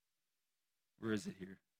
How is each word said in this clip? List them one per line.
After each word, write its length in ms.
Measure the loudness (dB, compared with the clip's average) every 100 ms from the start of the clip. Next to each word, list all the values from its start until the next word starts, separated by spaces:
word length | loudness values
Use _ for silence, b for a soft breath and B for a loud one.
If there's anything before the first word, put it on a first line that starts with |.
| _ _ _ _ _ _ _ _ _ -4
where 120 | 2
is 140 | 2 2
it 80 | -6
here? 200 | -8 -10 _